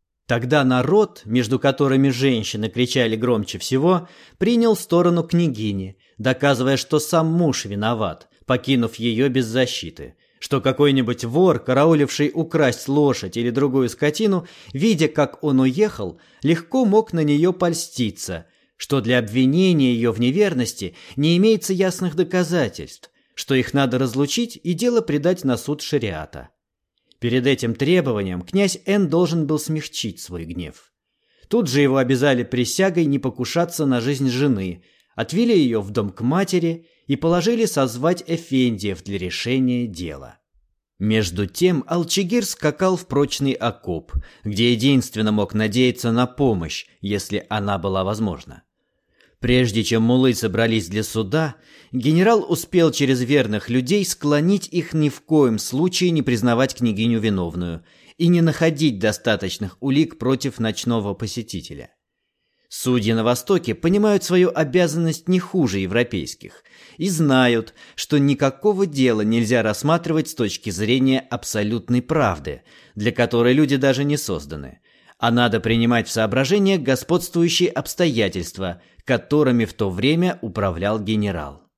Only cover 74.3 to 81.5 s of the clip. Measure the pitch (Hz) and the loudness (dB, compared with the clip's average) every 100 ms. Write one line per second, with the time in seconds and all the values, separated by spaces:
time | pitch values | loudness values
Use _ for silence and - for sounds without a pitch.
74.3 | 85 71 76 67 - _ _ _ - 117 | -8 -8 -14 -14 -18 _ _ _ -4 0
75.3 | 120 120 107 110 113 117 120 - - 110 | 2 2 2 0 2 2 2 0 -2 0
76.3 | 95 135 202 196 190 127 131 - 175 180 | 0 2 2 2 2 0 -2 0 -2 0
77.3 | 170 170 165 180 - - - 175 113 101 | 0 0 2 0 -2 -6 -2 0 0 -2
78.3 | 92 85 - 95 87 _ _ - 123 - | -2 -8 -8 -8 -8 _ _ -4 -4 0
79.3 | 147 143 120 110 - 101 90 123 165 180 | 0 2 2 0 -2 -4 0 0 2 0
80.3 | 175 113 92 101 82 98 110 101 107 104 | -2 -8 -4 -2 -2 -2 -2 -2 -2 -2
81.3 | 85 71 | -4 -8